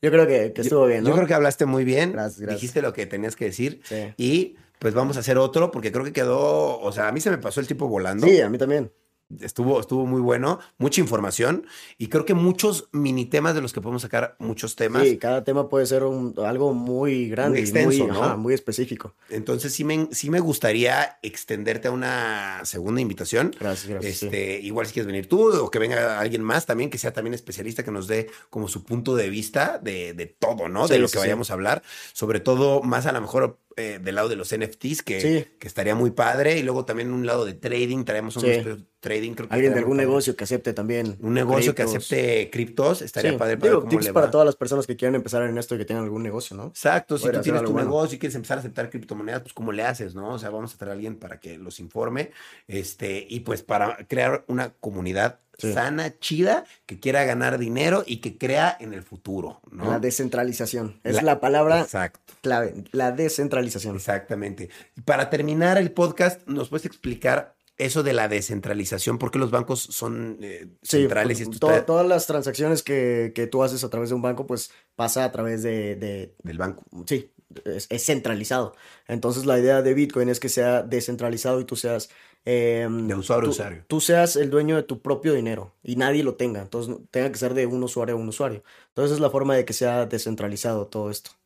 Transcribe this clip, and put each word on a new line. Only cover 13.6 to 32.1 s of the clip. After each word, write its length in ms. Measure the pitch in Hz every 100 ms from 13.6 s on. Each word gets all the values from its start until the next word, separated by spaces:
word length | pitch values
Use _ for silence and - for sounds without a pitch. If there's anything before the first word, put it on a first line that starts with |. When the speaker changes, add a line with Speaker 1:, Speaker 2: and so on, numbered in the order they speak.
Speaker 2:
los 120 | 131
que 80 | -
podemos 220 | 101 123
sacar 320 | 120 120 120 -
muchos 340 | 113 110 117
temas. 300 | - 113 123
Speaker 1:
Sí, 140 | 135 117
cada 260 | 120 131
tema 240 | 110 135 143
puede 180 | 139 127
ser 160 | 135
un, 320 | 135 131 123 -
algo 300 | 104 127 143
muy 540 | 127 120 123 143 131 120
grande 220 | 110 139
Speaker 2:
Muy 80 | -
Speaker 1:
y 20 |
Speaker 2:
extenso, 420 | 107 101 - 135 120
Speaker 1:
muy, 60 |
Speaker 2:
¿no? 120 | 98
Speaker 1:
ajá, 120 | 123 107
muy 180 | 110
específico. 600 | 131 - 110 123 113 107 _ _
Speaker 2:
Entonces 440 | 110 107 123 139
sí 120 | 127
me, 240 | 151 156 156
sí 200 | - 143
me 100 | 170
gustaría 760 | 170 143 - 110 120 135 143 -
extenderte 640 | 107 - - 107 107 113 123
a 40 |
una 680 | 127 127 127 113 107 98 95
segunda 360 | 92 92 90 117
invitación. 540 | 123 98 90 110 170 -
Speaker 1:
Gracias, 260 | 107 95 95
gracias, 280 | 101 101 95
sí. 100 | 104
Speaker 2:
Este, 320 | 101 98 98
igual 260 | 101 107 110
si 60 |
quieres 120 | 120 104
venir 220 | 98 92
tú 200 | 185 220 185
o 140 | 123
que 80 | 117
venga 400 | 113 123 117 107
alguien 240 | 107 113
más 240 | 110 131 -
también, 240 | 117 143
que 80 | 131
sea 140 | 123
también 220 | 117 110
especialista, 500 | 120 - - 104 117
que 80 | 127
nos 160 | 104 95
dé 200 | 110 113 - -
como 160 | 117 104
su 160 | 104
punto 320 | - 120 117
de 160 | 123 101
vista 480 | 104 107 - 151 339
de, 320 | - 95 87
de 140 | 85 87
todo, 420 | _ - 117 85
¿no? 200 | 92 -
De 80 | 135
Speaker 1:
Sí, 40 |
Speaker 2:
lo 60 | 120
Speaker 1:
sí, 60 |
Speaker 2:
que 60 | 107
Speaker 1:
sí. 20 | 98
Speaker 2:
vayamos 240 | 104 120
a 20 |
hablar, 280 | 95 98 135 - - -